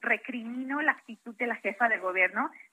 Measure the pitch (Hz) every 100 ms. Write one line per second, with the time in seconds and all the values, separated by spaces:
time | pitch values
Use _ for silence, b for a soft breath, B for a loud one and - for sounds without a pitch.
0 | 247 220 - 247 226 254 262 285 302 -
1 | - 220 233 214 240 220 - - 233 202
2 | 185 185 185 208 294 B B